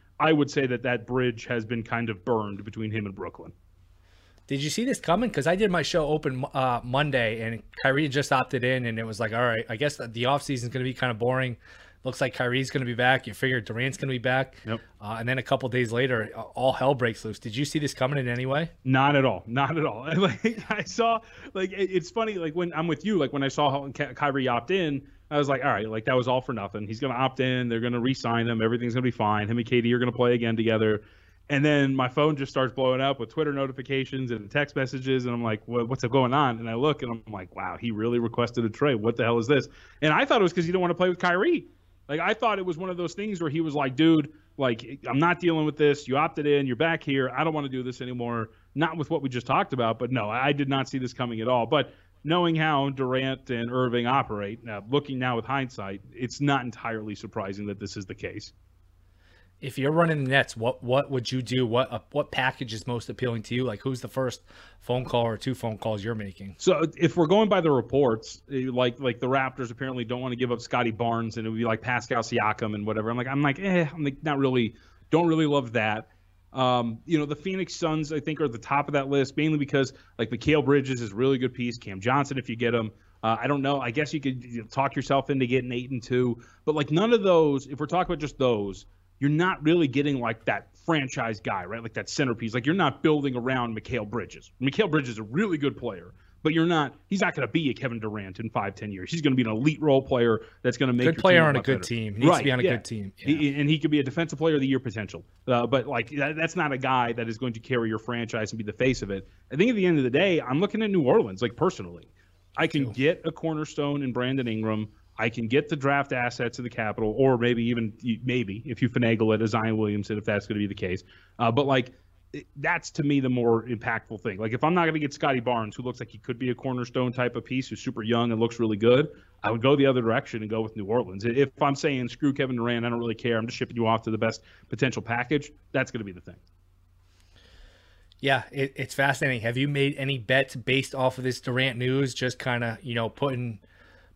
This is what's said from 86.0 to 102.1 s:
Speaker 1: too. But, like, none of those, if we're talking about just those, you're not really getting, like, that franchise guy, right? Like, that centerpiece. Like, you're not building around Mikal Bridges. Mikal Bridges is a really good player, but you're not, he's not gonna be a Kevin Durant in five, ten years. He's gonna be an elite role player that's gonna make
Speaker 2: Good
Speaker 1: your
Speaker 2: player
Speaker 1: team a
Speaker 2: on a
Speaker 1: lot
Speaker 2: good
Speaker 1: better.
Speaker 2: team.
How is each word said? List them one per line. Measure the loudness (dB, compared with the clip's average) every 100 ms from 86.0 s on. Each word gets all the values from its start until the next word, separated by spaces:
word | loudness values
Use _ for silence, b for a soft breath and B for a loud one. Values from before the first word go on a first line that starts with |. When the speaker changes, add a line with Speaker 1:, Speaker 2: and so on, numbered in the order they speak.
Speaker 1:
too. | -2 0 2 -2 B B -2
But, | -2
like, | 0
none | 2 4
of | 4
those, | 6 6 6 2 -4
if | -8
we're | -2
talking | 0 0
about | -2
just | -6 0
those, | 2 2 -2 -8 -16 _ _ -2
you're | 0
not | 2 2 2
really | 2 4 4
getting, | 2 0 0
like, | -2 -2 -2
that | -4 -6 _ 0
franchise | 0 0 -4 -4 -4
guy, | -4 -4 -6
right? | -8
Like, | -8
that | -8 -6
centerpiece. | 0 0 0 -4
Like, | -2 0
you're | 2
not | 2 2
building | 2 2 0 -2
around | -2 -2 -2 -6
Mikal | -6 -6 -4
Bridges. | -6 -8 -12 -20 -6
Mikal | -2 0 2
Bridges | 0 -2
is | -6
a |
really | -4 -2 0 0
good | -2 -2
player, | -6 -8 -14 b b b
but | -2
you're | 2 2
not, | 2 0 -4 -6
he's | -2
not | 0
gonna | 0 -2
be | 0 0
a |
Kevin | -2 -4 -4
Durant | -6 -6 -8 -8
in | -6
five, | -4 -4 -6
ten | -10
years. | -10 -8
He's | 0
gonna | 2 2
be |
an | 2
elite | 0 0 2
role | 4 4
player | 4 2 4 2 B B
that's | -4 0
gonna | 2
make | 4 2
Speaker 2:
Good | 4
Speaker 1:
your |
Speaker 2:
player | 6 8
Speaker 1:
team | 6
a |
Speaker 2:
on | 4
a |
Speaker 1:
lot | 2
Speaker 2:
good | 0
Speaker 1:
better. | -2
Speaker 2:
team. | -4 -4